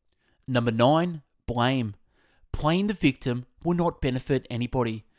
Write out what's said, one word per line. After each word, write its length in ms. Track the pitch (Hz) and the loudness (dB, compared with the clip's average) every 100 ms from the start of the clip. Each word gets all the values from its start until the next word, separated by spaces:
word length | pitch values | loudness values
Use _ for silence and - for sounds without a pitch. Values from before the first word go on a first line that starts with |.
| _ _ _ _ - | _ _ _ _ -4
Number 240 | 123 117 | 0 0
nine, 520 | 113 147 156 175 160 - _ - | 4 4 4 2 -4 -14 _ -8
blame. 480 | 120 123 131 113 104 _ _ _ _ _ | 0 0 0 -2 -8 _ _ _ _ _
Playing 340 | - 147 180 208 | -4 0 2 0
the 80 | |
victim 520 | 196 143 131 - 123 123 _ | 0 0 0 -2 -4 -8 _
will 100 | 165 | -4
not 260 | 175 170 - | 0 0 -2
benefit 460 | 139 123 - 131 - | -2 -4 -2 -2 -2
anybody. 540 | 117 120 131 117 110 - | -6 -4 -2 -2 -4 -10